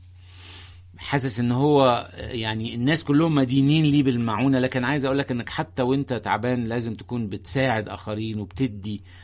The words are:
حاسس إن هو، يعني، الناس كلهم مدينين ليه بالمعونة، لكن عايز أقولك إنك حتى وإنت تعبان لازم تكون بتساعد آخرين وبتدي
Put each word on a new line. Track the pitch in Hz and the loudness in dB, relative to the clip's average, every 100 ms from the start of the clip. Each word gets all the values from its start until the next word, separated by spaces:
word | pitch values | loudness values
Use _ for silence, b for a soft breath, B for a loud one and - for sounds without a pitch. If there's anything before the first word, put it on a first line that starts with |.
| - B B B B B B B B - | -20 B B B B B B B B -16
حاسس | - 143 131 117 | -4 -2 -2 -2
إن | 120 | 0
هو، | 123 147 143 131 120 117 | 2 4 6 6 4 -2
يعني، | - 117 113 110 110 113 117 | -12 -10 -6 -4 -4 -4 -2
الناس | 127 160 | 0 0
كلهم | - 147 165 147 | 2 2 4 4
مدينين | 131 139 139 156 151 | 2 4 4 4 4
ليه | 143 | 4
بالمعونة، | 135 120 117 104 135 131 | 4 2 0 0 2 2
لكن | 127 131 | 2 0
عايز | 123 147 131 | -2 0 0
أقولك | 139 135 | -2 -2
إنك | 123 110 | -4 -6
حتى | - 156 - | -6 -6 -2
وإنت | 123 139 135 | 0 0 0
تعبان | 117 98 104 117 123 | -4 0 0 0 -2
لازم | 113 120 117 104 | -2 -4 -4 -8
تكون | - 123 107 | -8 -6 -6
بتساعد | 98 - 139 131 110 101 | -8 -6 -2 0 0 -4
آخرين | 101 - 107 110 107 | -8 -8 -6 -4 -6
وبتدي | 98 - 131 104 101 104 - B | -8 -4 -4 -4 -8 -10 -12 B